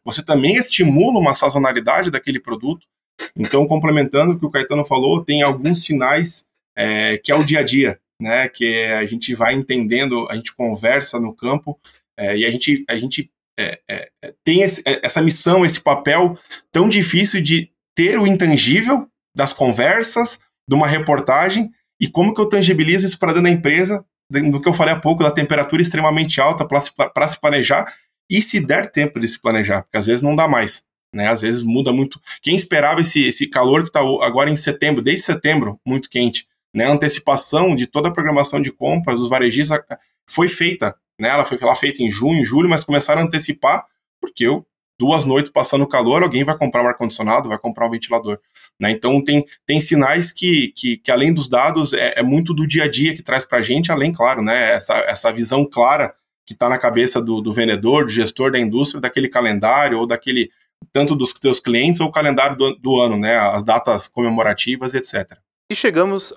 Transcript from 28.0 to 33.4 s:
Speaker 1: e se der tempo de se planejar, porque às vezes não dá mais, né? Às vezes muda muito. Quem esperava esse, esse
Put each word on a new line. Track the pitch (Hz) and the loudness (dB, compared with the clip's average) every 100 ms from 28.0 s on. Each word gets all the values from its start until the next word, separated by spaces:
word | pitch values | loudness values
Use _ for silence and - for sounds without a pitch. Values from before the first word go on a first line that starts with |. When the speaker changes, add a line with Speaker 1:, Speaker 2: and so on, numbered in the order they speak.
| _ _ - | _ _ -2
Speaker 1:
e | 196 | 0
se | - 202 | 2 0
der | 135 156 - | 0 -2 -2
tempo | 147 147 120 | -2 -2 -2
de | 113 | -4
se | - | -2
planejar, | 113 113 98 98 | -2 0 0 -2
porque | - 110 | -2 -4
às | 104 | 0
vezes | 120 | 0
não | 143 147 | 2 2
dá | 156 | 2
mais, | 123 - - - _ _ 104 | 2 0 -4 -8 _ _ -4
né? | 104 | -2
Às | 117 | 0
vezes | 110 120 | -2 -2
muda | 113 123 131 | 0 0 0
muito. | 127 135 - - - | 0 -2 -6 -18 -10
Quem | - 185 | -2 0
esperava | - 156 147 165 | 0 0 2 0
esse, | 165 151 | 0 2
esse | 123 - | 2 0